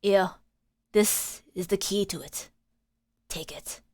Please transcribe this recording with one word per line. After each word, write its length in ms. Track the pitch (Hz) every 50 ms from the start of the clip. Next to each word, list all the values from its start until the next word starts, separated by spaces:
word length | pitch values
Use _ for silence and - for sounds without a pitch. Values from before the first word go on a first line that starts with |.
Here, 280 | - 202 196 196 185 175 - - _ _ _ _ _ _ _ _ _ _
this 500 | - 214 208 214 - - - - - - _ _ _
is 140 | 185 180 175
the 80 | 202
key 280 | 196 - - 190 208 202
to 140 | - - 151
it. 300 | 135 - - - - - _ _ _ _ _ _ _ _ _ _ _ _ _ _ _ _
Take 220 | - 160 156 -
it. 300 | - - - - - - _ _